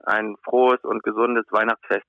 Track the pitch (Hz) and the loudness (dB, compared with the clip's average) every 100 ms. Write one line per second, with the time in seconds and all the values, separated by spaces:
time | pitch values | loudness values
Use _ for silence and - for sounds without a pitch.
0 | - 107 107 101 - 123 127 123 - 110 | -4 -2 -4 -8 -2 2 4 2 -2 -4
1 | 110 110 120 117 107 107 110 110 - 101 | -4 -2 0 0 -2 -2 0 -2 -4 -6